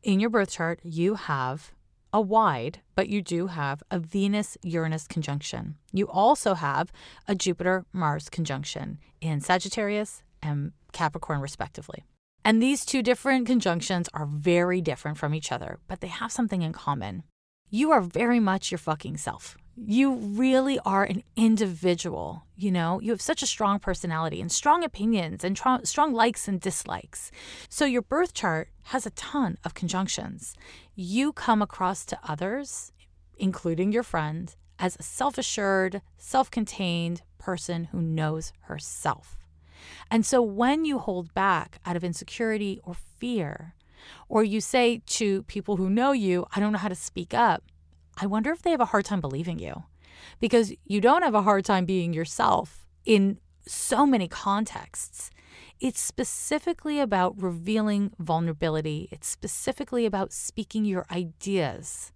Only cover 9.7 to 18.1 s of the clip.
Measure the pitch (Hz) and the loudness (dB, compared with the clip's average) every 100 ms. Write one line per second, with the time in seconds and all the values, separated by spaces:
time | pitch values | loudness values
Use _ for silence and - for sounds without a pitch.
9.7 | 226 208 208 208 - _ _ 156 147 147 | -4 -2 -2 -4 -10 _ _ -4 -4 -4
10.7 | - _ - 156 156 - 147 139 - - | -10 _ -4 -4 -2 -4 -4 -4 -8 -10
11.7 | - - - - _ _ _ 214 220 254 | -10 -14 -16 -18 _ _ _ 4 6 4
12.7 | 285 - 269 233 247 269 262 240 254 196 | 2 0 0 2 2 4 2 4 2 4
13.7 | 170 - 180 170 - 147 147 151 175 175 | 0 0 -2 -2 -4 -4 0 4 4 4
14.7 | 185 160 160 151 151 147 156 - 123 - | 2 0 -4 -6 -4 -2 -2 -4 -6 -6
15.7 | - - 180 180 165 226 - 233 185 160 | -12 -12 -12 -10 -8 -6 -2 0 0 -2
16.7 | - - 143 101 95 - _ _ _ _ | -4 -4 -4 -4 -10 -12 _ _ _ _
17.7 | 208 302 285 175 | 0 6 6 4